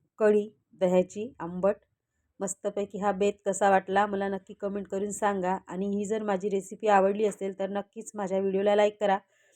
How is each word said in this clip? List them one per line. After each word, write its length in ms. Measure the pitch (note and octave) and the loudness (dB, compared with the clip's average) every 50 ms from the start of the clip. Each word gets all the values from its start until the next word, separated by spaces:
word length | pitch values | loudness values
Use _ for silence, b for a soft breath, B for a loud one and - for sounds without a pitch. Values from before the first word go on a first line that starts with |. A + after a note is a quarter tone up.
| _ _ _ - | _ _ _ 2
कढी 320 | A3 G#3+ G#3 G#3 G#3 G#3+ - _ _ _ _ | 4 4 4 4 2 -2 -6 _ _ _ _
दह्याची 600 | - F#3+ F3+ F#3 F#3 F3+ F3+ - G#3 G#3+ C4+ - - | 0 2 4 4 4 4 2 -2 -10 -10 -10 -10 -10
आंबट. 360 | E3 E3+ F3+ F3+ F3+ G3 G#3 - _ _ _ _ _ _ _ _ _ _ _ - | -10 -10 -4 0 0 0 0 -2 _ _ _ _ _ _ _ _ _ _ _ -8
मस्तपैकी 580 | F#3+ F#3+ - - - G3+ G3+ G3+ G3+ G3+ - F#3 | -8 -8 -6 -6 -8 -6 -4 -4 -6 -6 -6 -4
हा 140 | G3+ G3+ | -2 -2
बेत 220 | G3 F#3 G3+ G3+ G#3 _ - | 0 0 0 0 -2 _ -4
कसा 240 | G3+ F#3+ G3 G#3 G3 | -4 -2 2 4 4
वाटला 360 | F#3+ F#3+ F#3 F#3+ F#3+ G3 G#3 | 4 4 2 2 2 2 2
मला 220 | G#3+ G3+ G3 G3 G3 | 2 0 -2 -4 -4
नक्की 260 | G3 F#3+ F#3+ - G#3 | -4 -6 -10 -12 -12
कमेंट 340 | - G#3 G3 G3 G3+ F#3+ - | -8 -8 -6 -6 -6 -8 -6
करून 240 | G3 G3 G#3 G#3 | -6 -4 -4 -4
सांगा 460 | G3 - A3 G3+ G3+ F#3+ F3+ F3+ F#3+ F#3 - - | -4 -2 -2 0 0 0 0 -2 -2 -2 -6 -8
आणि 220 | F3+ F#3 G3 G3+ | -8 -6 -4 -2
ही 160 | G3+ G3+ G#3 | -2 -2 -2
जर 180 | F#3+ A3 A3 G#3+ | -2 -4 -4 -2
माझी 260 | G#3 G3 F#3 F#3+ G#3 | -2 -2 -2 -2 -2
रेसिपी 380 | F#3+ G3 F#3 - G#3+ - - G#3+ | -4 -4 -4 -6 -10 -4 0 4
आवडली 380 | G3+ G3 F#3+ G3 G3+ G#3 A3 | 4 6 4 4 2 0 0
असेल 340 | G3+ F#3+ - G3 G3 F#3+ F#3+ | -2 -2 -4 -6 -8 -6 -6
तर 100 | G3 F#3+ | -6 -6
नक्कीच 420 | G3+ G3+ G3 _ - A3+ A3 - - | -6 -6 -8 _ -12 -16 -16 -12 -10
माझ्या 260 | G#3 G3+ F3 F#3+ F#3+ | -8 -4 -2 -2 0
व्हिडिओला 360 | G3 G3 F#3+ G3 G3+ G#3 G3+ | 0 0 0 2 2 4 4
लाईक 220 | G#3 G#3 G#3 G#3 - | 4 4 2 2 0
करा 180 | G#3 G3 F#3+ G3+ - b b b b b b | 0 0 0 0 -2 b b b b b b